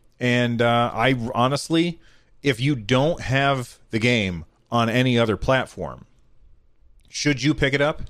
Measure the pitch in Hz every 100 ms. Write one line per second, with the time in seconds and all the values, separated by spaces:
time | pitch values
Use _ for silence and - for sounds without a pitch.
0 | _ _ 123 123 120 117 120 120 120 107
1 | 120 131 113 - 123 139 - 165 170 165
2 | - - _ - 143 131 135 143 101 127
3 | 147 175 104 131 139 135 120 - _ 110
4 | 120 120 98 87 80 _ _ 117 113 117
5 | 127 120 117 98 - 131 - - 80 64
6 | - _ _ - - - _ _ - -
7 | _ - 147 135 131 147 139 135 143 156
8 | -